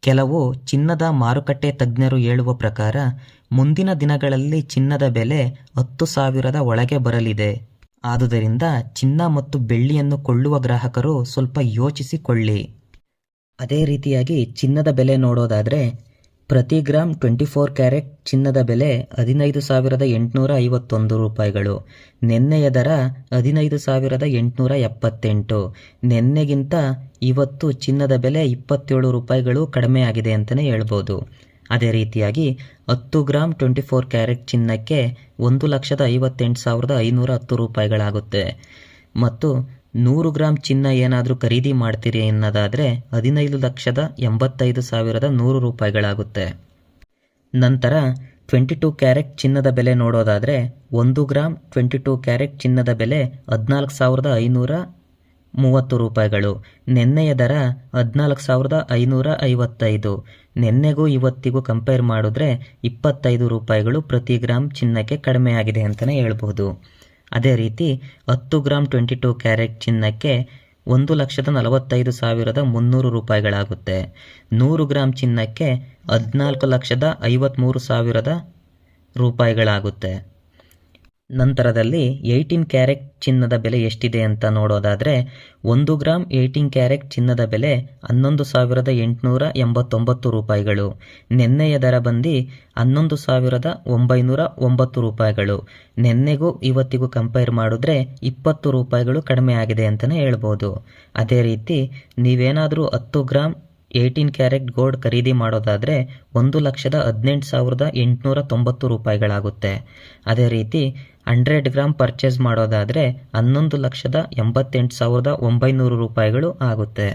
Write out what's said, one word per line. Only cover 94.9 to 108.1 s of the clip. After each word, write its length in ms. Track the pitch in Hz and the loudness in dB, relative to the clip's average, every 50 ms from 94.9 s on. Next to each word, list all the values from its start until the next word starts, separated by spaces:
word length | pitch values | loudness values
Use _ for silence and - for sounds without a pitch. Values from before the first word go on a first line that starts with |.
| - 127 | 0 -2
ರೂಪಾಯಿಗಳು. 580 | 117 113 107 113 113 107 107 110 101 101 101 98 - - - - - _ _ - | -2 -2 -2 0 0 0 2 0 0 0 -2 -4 -6 -12 -20 -20 -20 _ _ 0
ನಿನ್ನೆಗೂ 520 | 117 123 117 117 135 151 - 139 156 175 165 - - | 2 2 4 4 2 2 2 0 0 -2 -2 -2 -2
ಇವತ್ತಿಗೂ 460 | 131 127 135 131 127 - 123 127 127 | 0 0 0 0 0 0 -2 -2 -2
ಕಂಪೇರ್ 440 | - 123 113 117 113 131 120 120 117 | -2 -2 -4 0 0 0 0 2 0
ಮಾಡಿದ್ರೆ 440 | 117 113 110 113 113 123 - 160 139 127 127 - - - | 0 0 0 -2 0 0 0 0 0 0 -4 -6 -6 -6
ಇಪ್ಪತ್ತು 480 | 131 127 - - 160 151 151 - 147 | -6 -6 -2 -2 -2 -2 0 -2 0
ರೂಪಾಯಿಗಳು 520 | 131 131 123 - - 123 123 120 131 151 151 | 0 0 0 0 0 0 0 0 -2 -2 -2
ಕಡಿಮೆ 320 | - 135 123 127 127 123 | 0 0 2 2 2 2
ಆಗಿದೆ 320 | 113 113 110 113 107 110 | 0 0 -2 0 0 0
ಅಂತಲೇ 300 | 107 107 107 - 123 156 | 0 0 0 0 -2 0
ಹೇಳ್ಬೋದು. 540 | 170 147 135 120 110 110 107 107 104 - 101 95 98 - - - - - _ _ | 0 0 0 0 0 0 -2 -2 -2 -2 -4 -6 -6 -12 -16 -20 -20 -20 _ _
ಅದೇ 260 | - 113 110 127 123 120 | -4 -2 2 2 2 2
ರೀತಿ 360 | 117 113 110 110 - 175 147 135 131 135 135 - _ _ - | 2 0 -4 -4 -2 -2 -2 -2 -4 -6 -14 -20 _ _ 0
ನೀವೇನಾದ್ರೂ 680 | 120 123 127 123 123 127 139 156 156 151 151 156 156 | 2 2 2 2 2 2 2 0 0 0 0 0 -2
ಹತ್ತು 360 | - - 117 113 - - 151 139 | -2 -2 -4 -6 -2 -2 -2 -2
ಗ್ರಾಮ್ 320 | 127 131 139 147 156 165 - - _ _ _ _ _ | 2 0 0 0 0 -4 -6 -12 _ _ _ _ _
ಏಯ್ಟೀನ್ 420 | - 123 120 127 127 151 151 147 135 | 0 0 0 2 2 0 -2 -2 0
ಕ್ಯಾರೆಟ್ 360 | - 131 123 135 139 135 123 117 | 2 0 2 2 0 -2 -4 -2
ಗೋಲ್ಡ್ 260 | 123 127 135 135 131 - | 0 0 0 0 0 -2
ಖರೀದಿ 300 | - - 120 120 131 131 | 0 0 2 2 2 2
ಮಾಡೋದಾದ್ರೆ, 640 | 123 117 110 113 110 107 110 104 101 104 - - 139 127 127 - - - _ - | 2 2 0 0 -2 0 0 -2 0 0 -2 -2 -2 -2 -4 -8 -20 -20 _ -2
ಒಂದು 240 | 120 123 135 139 156 | 2 2 2 2 2
ಲಕ್ಷದ 380 | 151 143 131 - - 135 131 | 0 0 -2 -2 -4 -2 -2
ಹದಿನೆಂಟು 500 | 123 113 120 113 107 113 131 143 143 143 | 0 0 0 -2 0 0 0 0 0 -2
ಸಾವಿರದ 400 | - - 127 123 123 123 123 135 - 120 | -4 -2 -2 0 0 0 0 -2 -2 0
ಎಂಟುನೂರ 440 | 123 120 123 | 0 2 2